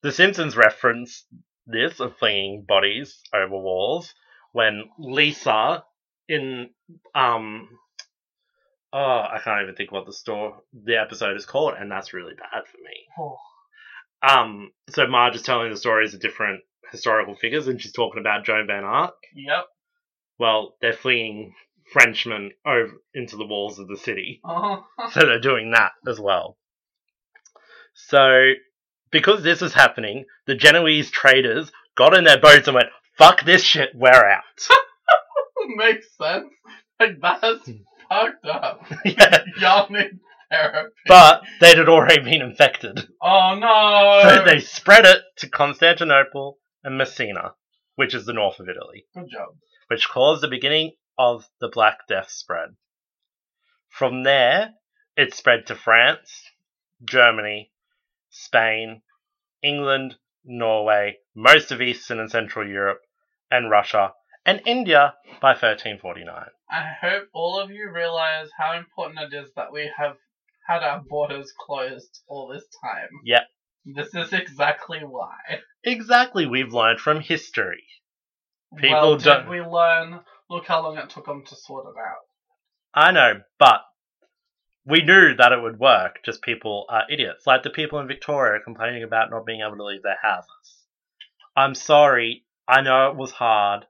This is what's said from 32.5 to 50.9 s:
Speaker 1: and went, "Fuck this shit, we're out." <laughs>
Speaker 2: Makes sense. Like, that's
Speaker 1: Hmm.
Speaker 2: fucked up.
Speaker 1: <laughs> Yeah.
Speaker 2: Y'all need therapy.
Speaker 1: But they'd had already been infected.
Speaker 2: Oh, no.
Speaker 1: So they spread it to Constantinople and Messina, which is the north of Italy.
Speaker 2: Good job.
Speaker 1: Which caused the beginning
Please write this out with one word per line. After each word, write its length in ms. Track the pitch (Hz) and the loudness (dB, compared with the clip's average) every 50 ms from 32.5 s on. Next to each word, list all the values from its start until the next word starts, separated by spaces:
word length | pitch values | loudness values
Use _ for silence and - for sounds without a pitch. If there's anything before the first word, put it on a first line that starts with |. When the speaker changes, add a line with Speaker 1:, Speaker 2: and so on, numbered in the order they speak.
| 147 143 139 | 10 8 8
Speaker 1:
and 80 | 147 135 | 4 2
went, 120 | 123 117 - - _ _ _ _ | 2 0 0 -4 _ _ _ _
"Fuck 260 | - 156 170 180 - - | 8 8 10 10 6 2
this 200 | 156 180 175 - | 2 2 4 4
shit, 260 | - - 156 139 - - | 2 0 0 -2 -4 -4
we're 140 | 120 123 127 | 2 6 8
out." 320 | 127 127 110 101 98 - - _ _ - - - 508 523 - - _ _ _ - | 10 10 8 8 4 0 -2 _ _ -16 2 4 4 4 4 -2 _ _ _ 2
<laughs> 640 | 659 - - _ - 571 - - _ 508 453 262 226 | 2 2 2 _ -6 -6 -6 -6 _ -10 -8 -8 -6
Speaker 2:
Makes 320 | 208 220 226 220 220 - _ _ | -2 0 0 0 -2 -6 _ _
sense. 280 | _ 151 156 180 208 277 - _ _ _ - - - _ _ _ _ | _ -6 -6 -6 -6 -8 -14 _ _ _ -20 -20 -20 _ _ _ _
Like, 200 | 151 - 180 139 | -2 -2 -2 -4
that's 440 | 151 175 175 - - 226 226 - _ | -4 -4 -4 -2 -2 -4 -4 -4 _
Speaker 1:
Hmm. 60 | 135 117 104 98 _ _ _ _ _ | -20 -20 -20 _ _ _ _ _ _
Speaker 2:
fucked 360 | 185 208 220 - - _ _ | -4 -4 -4 -4 -6 _ _
up. 400 | - - - - - - - - - 156 | -10 -8 -8 -8 -8 -10 -12 -16 -16 -16
Speaker 1:
<laughs> 100 | - - | -6 -6
Yeah. 340 | 190 180 - 202 - 170 - - 185 175 185 | -6 4 4 4 6 6 0 0 -4 -8 -2
Speaker 2:
Y'all 300 | 190 185 190 202 202 - | 2 2 4 4 2 0
need 300 | 202 208 202 202 190 180 _ _ _ _ _ _ | -4 -6 -6 -6 -8 -20 _ _ _ _ _ _
therapy. 380 | - 160 151 - - 156 151 - _ _ _ | -4 -4 -4 -2 -4 -6 -10 -10 _ _ _
Speaker 1:
But 340 | - 185 185 165 151 165 - - - - - | 8 8 10 10 8 6 2 -2 -18 -2 4
they'd 180 | 170 170 170 | 6 6 6
had 120 | 165 160 147 | 6 6 6
already 320 | 165 160 156 165 165 147 | 4 4 6 4 2 2
been 200 | 131 120 160 156 | 2 -2 -4 -4
infected. 640 | 127 127 - - 147 - - - - 107 98 - - _ _ _ | -4 -8 0 2 2 2 2 -6 -14 -14 -14 -14 -16 _ _ _
Speaker 2:
Oh, 360 | - 175 190 196 185 185 190 202 | -2 2 2 4 2 2 -2 -2
no. 600 | 220 233 220 214 214 208 208 202 202 202 202 202 202 | 0 2 2 4 4 4 4 4 6 6 6 8 8
Speaker 1:
So 200 | 196 - - - | 8 8 6 6
they 140 | 175 165 147 | 4 4 2
spread 460 | - - - - - - 202 226 214 | 0 -10 -16 -10 4 8 8 10 10
it 160 | 185 185 - - _ _ | 8 8 6 2 _ _
to 120 | - - - | -20 -16 -12
Constantinople 1080 | - - 147 143 139 - 165 170 170 165 170 160 143 139 139 139 - 143 139 139 139 _ _ _ _ _ _ | -4 -2 -2 -2 0 0 2 2 2 2 0 2 2 2 2 0 -4 -12 -12 -12 -14 _ _ _ _ _ _
and 140 | 139 131 | -10 -6
Messina, 560 | 135 135 - - - 123 107 98 90 87 92 - _ _ _ _ _ _ _ _ | -6 -6 -6 -6 -10 -10 -8 -8 -10 -12 -12 -16 _ _ _ _ _ _ _ _
which 180 | - 135 127 127 | -4 -4 -4 -4
is 120 | 120 98 | -10 -8
the 80 | 110 117 | -8 -4
north 260 | 113 104 98 - - | -4 -4 -4 -4 -8
of 100 | 92 90 | -14 -14
Italy. 360 | 90 - - - - - _ _ _ | -14 -14 -14 -18 -20 -20 _ _ _
Speaker 2:
Good 140 | 180 180 - | -20 -20 -18
job. 180 | - - 76 - _ _ _ _ _ _ _ _ | -16 -16 -16 -16 _ _ _ _ _ _ _ _
Speaker 1:
Which 180 | 117 113 - | -6 -6 -6
caused 340 | - - 131 131 147 160 151 151 | -6 -2 0 2 2 2 0 -4
the 40 | |
beginning 440 | 117 131 127 135 139 151 156 156 - | -10 -8 -6 -4 -2 -2 -2 -4 -6